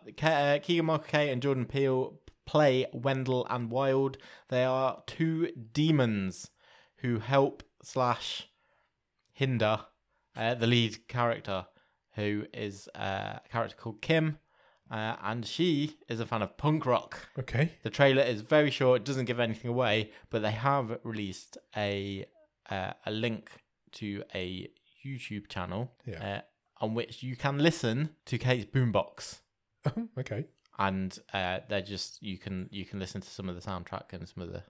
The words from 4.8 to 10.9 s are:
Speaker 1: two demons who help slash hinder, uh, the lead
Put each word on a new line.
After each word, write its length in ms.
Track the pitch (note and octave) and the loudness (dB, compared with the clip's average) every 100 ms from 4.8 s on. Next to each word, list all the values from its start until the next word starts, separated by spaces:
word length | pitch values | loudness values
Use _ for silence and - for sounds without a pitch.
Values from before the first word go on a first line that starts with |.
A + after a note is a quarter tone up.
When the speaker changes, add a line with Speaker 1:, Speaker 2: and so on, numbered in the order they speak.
| C3 - - | 2 -2 -10
Speaker 1:
two 420 | - D#3+ D#3+ E3+ - A2 | -2 0 2 -2 -4 -6
demons 800 | D3 D#3+ D3+ A#2+ G#2 F#2+ - - _ _ - _ - | 2 4 6 4 2 -2 -6 -12 _ _ -20 _ -6
who 220 | B2 A2+ | -2 -2
help 440 | G#2+ C#3 C3+ - - _ | 2 4 4 0 -20 _
slash 680 | - C3 B2 A#2 - - - _ _ _ _ _ _ _ _ | -8 0 0 0 -4 -10 -12 _ _ _ _ _ _ _ _
hinder, 480 | - C3+ A#2+ G#2+ A2 - _ _ _ _ - | -4 -2 2 2 2 -4 _ _ _ _ -4
uh, 200 | A2+ B2 | -2 2
the 120 | A#2 | 4
lead 400 | A#2+ A2+ | 4 4